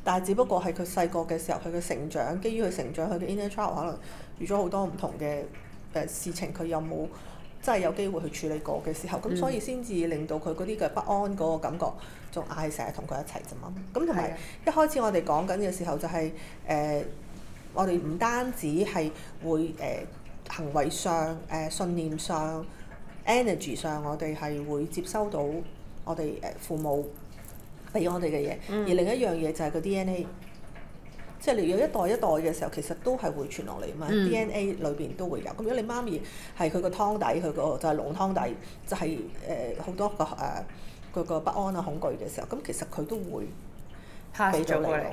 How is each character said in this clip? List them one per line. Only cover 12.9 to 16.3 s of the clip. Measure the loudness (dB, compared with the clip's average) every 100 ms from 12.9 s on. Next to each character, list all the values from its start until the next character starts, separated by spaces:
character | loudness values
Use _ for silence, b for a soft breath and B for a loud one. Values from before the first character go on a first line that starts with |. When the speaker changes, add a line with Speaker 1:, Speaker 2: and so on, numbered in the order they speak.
Speaker 1:
同 | -4 -4
佢 | -4
一 |
齊 | -4 -8
啫 | -8 -10
嘛。 | -8 -8 -2
咁 | 0 2
同 | 2
埋 | 0
Speaker 2:
係 |
啊。 | -2 B B 2
Speaker 1:
一 |
開 | 6 6
始 | 6
我 | 4
哋 | 4
講 | 6 4 4
緊 | 2
嘅 | 2
時 | 0 0
候 | 0
就 | 0
係， | 0 0